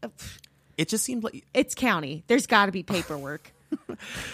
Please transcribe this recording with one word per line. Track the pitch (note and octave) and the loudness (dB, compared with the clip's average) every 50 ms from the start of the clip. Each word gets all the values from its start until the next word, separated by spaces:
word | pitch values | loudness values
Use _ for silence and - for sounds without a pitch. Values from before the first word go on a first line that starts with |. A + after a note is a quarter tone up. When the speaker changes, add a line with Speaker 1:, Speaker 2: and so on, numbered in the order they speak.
Speaker 1:
uh, | - A3 | -14 -14
pff. | _ - - - - - - - _ _ _ _ - - | _ -14 -16 -16 -16 -18 -20 -20 _ _ _ _ -4 -4
Speaker 2:
It | D#3+ - | -2 0
just | A3 G#3+ - | 0 -2 -2
seemed | - B3+ A#3 G#3+ | -2 -4 -4 -4
like | A3 - C3 - _ | -6 -8 -10 -12 _
Speaker 1:
It's | - B3+ - - - | 2 2 2 2 0
county. | - C4+ A#3+ G3 E3 D3+ C3+ D3+ D#3 - | 0 2 2 2 2 0 -4 -8 -6 2
There's | - A#3 C#4 - | 4 4 4 4
gotta | - A#3 G#3 G3+ F#3+ | 6 6 6 6 4
be | F3+ G3+ | 2 -2
paperwork. | G3 - G3+ E3+ E3 - D#3 C#3+ C#3 C3+ D3 - - - _ _ _ - | -2 -2 -2 -2 -2 -2 -6 -8 -6 -8 -10 -10 -12 -18 _ _ _ -8
Speaker 2:
<laughs> | - - _ - - - - - - - - - | -8 -8 _ -10 -12 -12 -12 -12 -10 -10 -10 -10